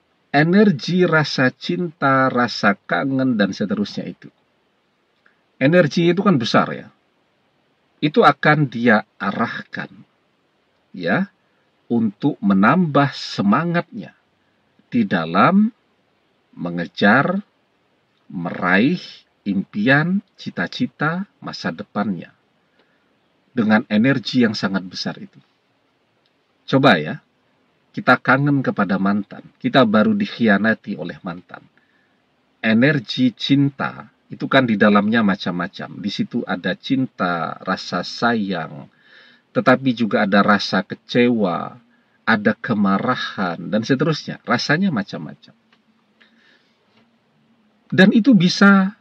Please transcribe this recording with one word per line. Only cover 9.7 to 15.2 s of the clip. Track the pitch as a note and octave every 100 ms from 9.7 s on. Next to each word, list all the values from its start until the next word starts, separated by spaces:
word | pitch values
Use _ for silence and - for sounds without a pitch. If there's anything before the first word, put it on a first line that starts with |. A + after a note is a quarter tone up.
| - D2+ - - _ _ _ _ _ _ _ _ -
ya | E2+ B2 G3 _ _ _ _ _ -
untuk | A#2 A2 - C#3+ -
menambah | G2 F#2+ G#2+ F3+ E3+ C#3 C#3+
semangatnya | - - - G2+ B2 E3+ E3+ - G2+ D#2 - _ _ _ _ _ _ _
di | B2
dalam | G2+ E2+